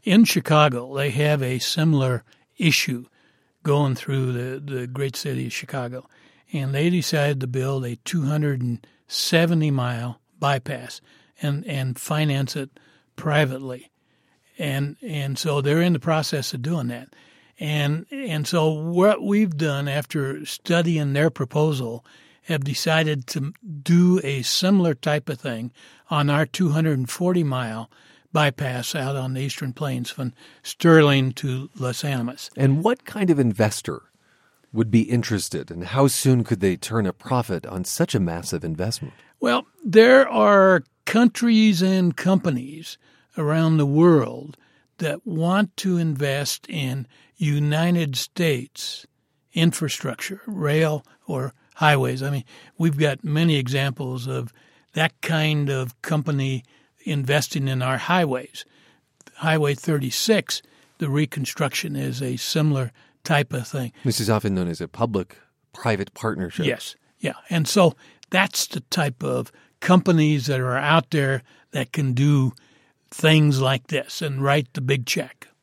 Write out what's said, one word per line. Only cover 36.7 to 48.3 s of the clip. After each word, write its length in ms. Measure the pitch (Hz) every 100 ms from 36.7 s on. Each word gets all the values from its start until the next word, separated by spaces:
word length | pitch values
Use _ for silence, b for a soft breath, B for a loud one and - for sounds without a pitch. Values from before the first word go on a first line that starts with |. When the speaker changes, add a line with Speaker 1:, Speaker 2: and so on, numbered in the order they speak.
| 90
Speaker 2:
turn 300 | - 113 98
a 80 |
profit 520 | - - 127 113 87 -
on 180 | 95
such 300 | 90 - 170
a 60 | 110
massive 440 | 87 85 87 85
investment? 500 | 82 80 95 - 143 b b b
Speaker 1:
Well, 260 | 247 240 - _
there 440 | 247 202 233 262 269
are 540 | 233 208 202 190 180 - _ -
countries 760 | 220 240 - 233 220 220 175
and 340 | 190 190 180 -
companies 800 | 180 190 180 127 131 156 160 - b b b -
around 400 | 147 160 165 160
the 80 | 143
world 720 | 151 175 156 113 123 147 - b b b -
that 280 | 160 147 233
want 500 | 160 170 190 202 -
to 200 | 190 175
invest 680 | 165 135 143 139 143 - -
in 380 | 156 131 135 123 b b _
United 800 | 151 147 147 151 170 175 156 131
States 880 | -